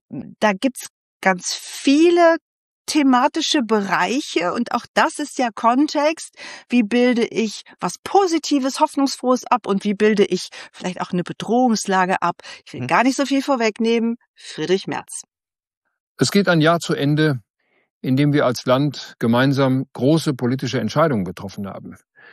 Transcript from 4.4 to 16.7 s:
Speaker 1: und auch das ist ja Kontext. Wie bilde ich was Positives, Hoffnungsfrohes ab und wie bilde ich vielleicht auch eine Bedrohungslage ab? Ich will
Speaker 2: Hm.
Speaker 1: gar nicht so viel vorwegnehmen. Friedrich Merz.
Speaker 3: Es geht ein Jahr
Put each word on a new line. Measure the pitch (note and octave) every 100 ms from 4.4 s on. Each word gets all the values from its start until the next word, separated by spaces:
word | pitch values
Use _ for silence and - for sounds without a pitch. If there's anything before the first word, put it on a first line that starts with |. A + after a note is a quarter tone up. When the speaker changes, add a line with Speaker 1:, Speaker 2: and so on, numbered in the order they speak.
| F3
Speaker 1:
und | - A#3+
auch | A#3+ -
das | - B3+ -
ist | D4 -
ja | B3
Kontext. | - A3+ B3 D4 D#4 D4 E4 - - - - -
Wie | B3
bilde | G#3 A#3+ B3 A#3 A#3
ich | - A3+ - - -
was | F3+ -
Positives, | - F#4+ G4 E4 - C#4+ C4 -
Hoffnungsfrohes | - - C#4 - B3 B3+
ab | - B3 -
und | G3
wie | G#3
bilde | G3+ G#3+ G#3
ich | G3+ F#3 - - -
vielleicht | - - F#3
auch | -
eine | F3+
Bedrohungslage | E3+ - - A#3 B3+ G#3+ - F#3+ F3+ F#3+
ab? | F3 - - - -
Ich |
will | -
Speaker 2:
Hm. | B2
Speaker 1:
gar | E3+
nicht | A#3 C4
so | C4
viel | C#4
vorwegnehmen. | C4+ C4 A3+ G#3+ A3+ A#3 A3+ A#3 _ _
Friedrich | - - D#3 F#3 -
Merz. | C3 - - - _ _ _ _ _ _ _ _ -
Speaker 3:
Es | B2+
geht | G3+ G3
ein | E3+
Jahr | D3+